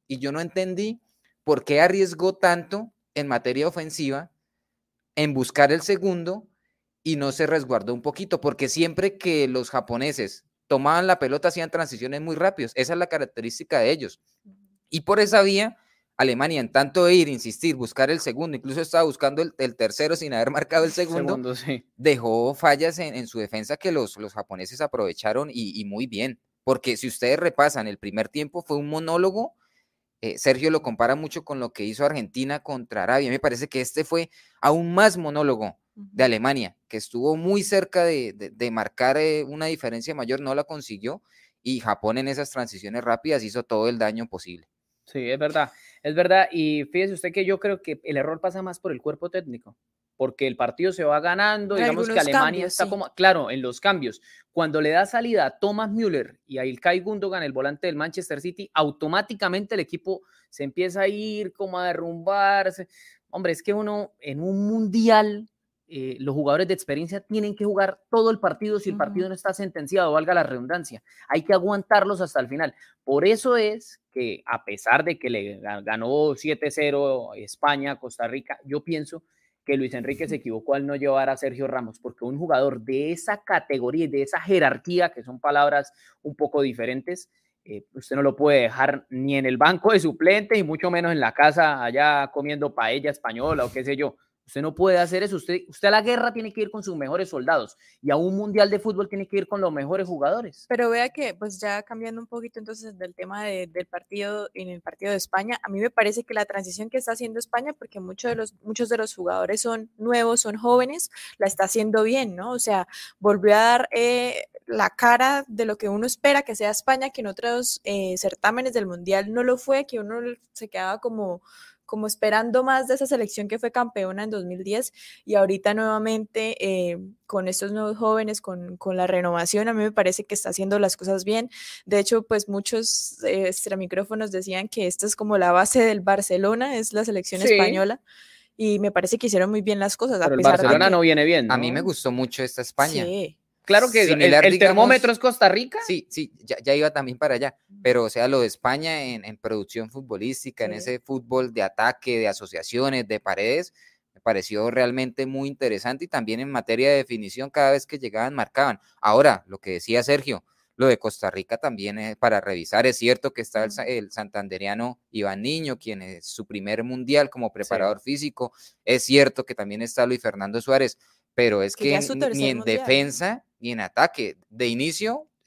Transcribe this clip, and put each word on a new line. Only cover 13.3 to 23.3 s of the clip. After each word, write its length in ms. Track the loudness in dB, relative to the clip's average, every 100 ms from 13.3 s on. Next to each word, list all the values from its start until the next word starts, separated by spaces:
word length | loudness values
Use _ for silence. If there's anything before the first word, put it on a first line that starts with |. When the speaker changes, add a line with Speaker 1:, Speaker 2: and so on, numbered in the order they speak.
| -6 -10 -10 -2 2
Speaker 1:
de 100 | 2
ellos. 300 | 2 -4 -14 _ _ _ _ _ _ _
Y 120 | -8
por 180 | 0 2
esa 220 | 6 6
vía, 340 | 6 4 0 -6 _ _ _ 0
Alemania, 440 | 2 2 0 0
en 100 | 2
tanto 340 | 2 2 4 6
de 80 | 8
ir, 120 | 6
insistir, 480 | 0 -8 -4 -2 -2
buscar 340 | -6 0 0
el 100 | 0
segundo, 360 | -4 -6 -6 -8
incluso 240 | -8 -6
estaba 240 | 0 2
buscando 380 | 2 2 -2 0
el, 120 | -4 -2
el 180 | -6 0
tercero 400 | -2 0 -2 -2
sin 180 | -4
haber 160 | -2 0
marcado 360 | 0 0 2 2
el 60 |
segundo, 380 | 0 -2 -2 -2
Speaker 2:
Segundo, 260 | -4 -6 -8
sí. 300 | -6 -8 -10 _
Speaker 1:
dejó 560 | 2 2 2 0 0
fallas 460 | 2 4 4 0 -2
en, 160 | -8 -8
en 120 |
su 120 | -8